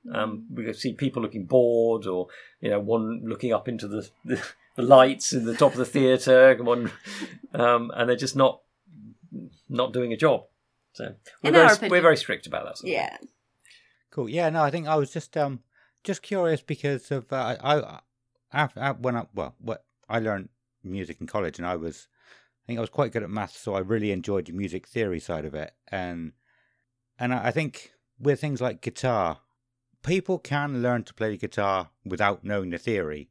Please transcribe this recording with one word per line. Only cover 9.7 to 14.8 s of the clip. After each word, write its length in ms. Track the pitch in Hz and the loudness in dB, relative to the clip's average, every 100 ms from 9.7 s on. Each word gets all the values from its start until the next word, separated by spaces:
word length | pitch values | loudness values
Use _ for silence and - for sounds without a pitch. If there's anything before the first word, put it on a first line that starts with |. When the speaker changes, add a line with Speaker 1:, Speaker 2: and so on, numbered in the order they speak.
| 123 127 | -2 0
Speaker 1:
doing 200 | 120 120 | 0 -2
a 40 | 113 | 2
job. 300 | 156 120 - _ _ _ _ | 2 2 -2 _ _ _ _
So 200 | - - - - _ | -12 -12 -12 -20 _
we're 60 | - | 6
Speaker 2:
In 40 | |
Speaker 1:
very 100 | 170 165 | 10 10
Speaker 2:
our 40 | |
Speaker 1:
s-, 100 | 214 | 8
we're 60 | 208 | 4
Speaker 2:
opinion. 160 | 180 | 6
Speaker 1:
very 140 | 165 151 | 6 6
strict 300 | - 95 - | 0 -6 -6
about 180 | - | -10
that 140 | - - | -8 -10
sort 120 | - | -6
of 60 | 139 | -4
thing. 120 | - - | -4 -10
Speaker 2:
Yeah. 60 | - _ _ _ _ - _ _ _ | -20 _ _ _ _ -20 _ _ _
Speaker 3:
Cool. 180 | - 117 | -8 -6
Yeah, 200 | 151 165 | -2 0
no, 120 | 160 | 2
I 80 | 147 | 0
think 180 | 170 | 0